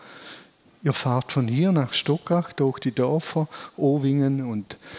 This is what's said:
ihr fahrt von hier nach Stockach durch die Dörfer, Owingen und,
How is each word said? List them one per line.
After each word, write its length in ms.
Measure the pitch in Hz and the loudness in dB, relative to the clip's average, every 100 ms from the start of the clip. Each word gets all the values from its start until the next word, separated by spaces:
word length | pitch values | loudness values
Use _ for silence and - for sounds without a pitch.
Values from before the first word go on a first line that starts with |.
| - - - - - _ _ _ | -20 -20 -18 -20 -20 _ _ _
ihr 80 | 147 | -2
fahrt 380 | - 135 123 - | 0 0 0 0
von 160 | 143 117 | 0 0
hier 240 | 127 185 | 2 4
nach 240 | 170 127 | 4 2
Stockach 580 | - - 151 - 170 165 | -2 0 -2 2 0 0
durch 280 | - 135 - | 0 0 0
die 100 | 131 | -4
Dörfer, 580 | 117 127 156 - 160 156 - - - | 0 0 0 -2 -2 -4 -6 -16 0
Owingen 680 | 143 143 135 143 135 139 | 2 2 2 2 2 0
und, 320 | 127 107 98 - - | -2 -4 -6 -14 -16